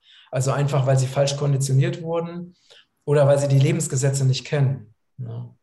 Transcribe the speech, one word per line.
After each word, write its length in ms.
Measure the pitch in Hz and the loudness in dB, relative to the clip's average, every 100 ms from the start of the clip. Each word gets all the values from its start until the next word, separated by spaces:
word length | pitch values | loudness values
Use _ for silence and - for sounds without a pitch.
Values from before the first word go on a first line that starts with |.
| _ - _ | _ -20 _
Also 220 | 135 131 | -4 -2
einfach, 340 | 127 143 151 127 | -2 0 0 2
weil 120 | 131 | 2
sie 100 | 127 | 0
falsch 280 | 147 139 - | 0 -2 0
konditioniert 680 | 143 135 135 135 165 175 | 0 0 0 2 0 -2
wurden 540 | 165 170 170 175 175 _ _ _ _ _ | -6 -4 -4 -8 -14 _ _ _ _ _
oder 240 | - 147 139 | 0 2 4
weil 120 | 143 | 4
sie 100 | 143 | 4
die 100 | 139 | 4
Lebensgesetze 680 | 147 165 - 131 139 135 131 | 4 2 -2 -2 0 0 0
nicht 200 | 127 - | 0 -2
kennen, 480 | 147 131 104 - _ _ - | 0 0 -2 -10 _ _ -14
ne? 320 | 120 117 120 - | -12 -10 -12 -18